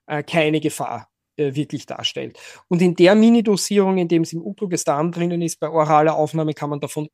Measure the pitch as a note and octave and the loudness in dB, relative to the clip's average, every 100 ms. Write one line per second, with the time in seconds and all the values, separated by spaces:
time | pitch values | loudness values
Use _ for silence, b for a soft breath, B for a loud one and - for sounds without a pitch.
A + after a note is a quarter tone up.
0 | - D3+ - F3 D3+ D#3 D3+ - C3+ A2+ | -10 -8 -4 0 0 0 -2 -4 -8 -10
1 | - _ _ - C#3+ C3 C#3+ C3+ - - | -14 _ _ -4 -4 -4 -6 -8 -10 -10
2 | - C#3 B2+ - B B _ F3 F3+ E3 | -8 -8 -12 -14 B B _ 2 2 6
3 | F3 G#3+ A3+ A#3 A3 F#3+ - G3+ F#3+ F#3+ | 6 8 6 6 4 0 0 2 2 0
4 | E3+ E3+ E3 E3 G3 G3 G3 F3 - C#3+ | 2 0 0 -6 -10 -8 -6 -4 -2 -2
5 | E3+ E3+ F3 E3+ E3 - D#3 D#3+ D3+ D3+ | -2 -2 -4 -2 -4 -6 -4 -2 2 4
6 | D#3 D3+ D3+ D#3+ D#3 D3 D3 D3 C#3+ D3+ | 4 2 -2 -2 -4 -4 -6 -6 -8 -8
7 | D3+ | -10